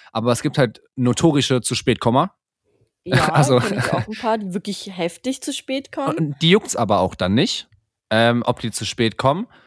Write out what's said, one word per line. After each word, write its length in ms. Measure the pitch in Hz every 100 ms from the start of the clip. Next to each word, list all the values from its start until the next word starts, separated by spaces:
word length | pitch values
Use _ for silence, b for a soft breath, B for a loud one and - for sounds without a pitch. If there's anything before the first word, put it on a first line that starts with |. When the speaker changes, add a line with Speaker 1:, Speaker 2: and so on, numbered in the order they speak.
| B
Speaker 1:
Aber 220 | 113 117
es 100 | 117
gibt 160 | 151 147
halt 240 | 123 - _ -
notorische 640 | 123 117 165 147 127 131
zu 160 | - 123
spät 240 | - 113
Komma. 340 | - 123 175 - _ _ _ _ _ _
Speaker 2:
Ja, 240 | - 131 -
Speaker 1:
<laughs> 40 |
Also 280 | 139 135 123
Speaker 2:
kenn 180 | 117 -
ich 140 | -
auch 160 | 180 -
ein 80 | 214
paar, 200 | 240 226
die 140 | 196
wirklich 380 | 180 - 196 - 185
heftig 440 | 175 - 254 269
zu 120 | -
spät 400 | 269 - 269 269
kommen. 260 | - 277 -
Speaker 1:
Und 240 | 156 143
die 80 | 165
juckt's 240 | 196 -
aber 240 | - 113 101
auch 160 | 90
dann 200 | - 90
nicht, 340 | 107 156 - - _ _ _ _
ähm, 320 | 110 117 120
ob 140 | 117 120
die 140 | 117
zu 120 | -
spät 320 | - - 113 -
kommen. 300 | 131 160 240 b